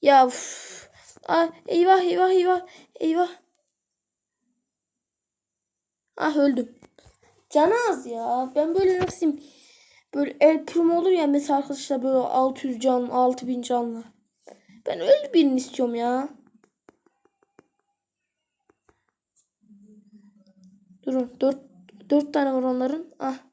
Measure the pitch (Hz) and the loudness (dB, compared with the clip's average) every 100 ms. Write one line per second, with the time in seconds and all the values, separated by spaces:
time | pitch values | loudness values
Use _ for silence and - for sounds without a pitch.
0 | 302 277 254 247 - - - - - _ | 8 6 6 2 -12 -14 -16 -20 -20 _
1 | - - - 330 330 - - 339 349 381 | -20 -20 -2 0 0 -4 -6 0 4 4
2 | 359 349 370 370 359 359 359 - - - | 2 0 2 4 2 0 -2 -20 -20 -6
3 | 320 330 349 349 _ _ _ _ _ _ | -2 0 -2 -4 _ _ _ _ _ _
4 | _ _ _ _ _ _ _ _ _ _ | _ _ _ _ _ _ _ _ _ _
5 | _ _ _ _ _ _ _ _ _ _ | _ _ _ _ _ _ _ _ _ _
6 | _ - 311 302 285 247 233 - - _ | _ -6 -4 2 2 0 -4 -10 -20 _
7 | _ _ _ _ _ 294 320 453 480 302 | _ _ _ _ _ 2 2 2 0 -2
8 | 254 233 233 240 262 277 311 349 381 370 | -6 -8 -4 -4 -4 -2 -2 2 2 0
9 | 370 - 320 294 - _ _ - _ _ | -2 -2 -4 -4 -10 _ _ -20 _ _
10 | _ 285 285 - 302 320 311 330 330 339 | _ -4 -4 4 4 4 -2 0 2 2
11 | 349 370 294 285 285 277 285 277 - 269 | 2 2 2 0 0 -2 -2 -10 -6 -4
12 | 254 262 247 - 262 262 277 240 262 254 | 0 0 0 0 0 -2 -8 -4 0 0
13 | 247 247 254 254 247 247 240 247 240 226 | -2 0 0 0 -6 -8 -4 -4 -4 -10
14 | 233 _ _ _ - - _ 202 - 175 | -16 _ _ _ -20 -20 _ -14 -10 -6
15 | 185 587 571 427 285 254 254 - 247 233 | 2 2 4 2 2 2 -4 -4 -4 -2
16 | 240 247 285 - _ _ _ _ _ _ | -2 -2 -6 -12 _ _ _ _ _ _
17 | _ _ _ _ _ _ _ _ _ _ | _ _ _ _ _ _ _ _ _ _
18 | _ _ _ _ _ _ _ _ _ _ | _ _ _ _ _ _ _ _ _ _
19 | _ _ _ _ _ _ _ 202 202 214 | _ _ _ _ _ _ _ -20 -20 -20
20 | 202 208 202 _ _ _ - _ _ - | _ -20 _ _ _ _ -20 _ _ -14
21 | - 262 247 - 269 277 - - - - | -4 -4 -4 -2 -2 -2 -10 -20 -20 -20
22 | - 285 294 302 277 262 254 254 254 302 | 0 0 2 -2 0 0 -2 -2 -2 -4
23 | 339 _ 269 262 _ | -10 _ -8 -8 _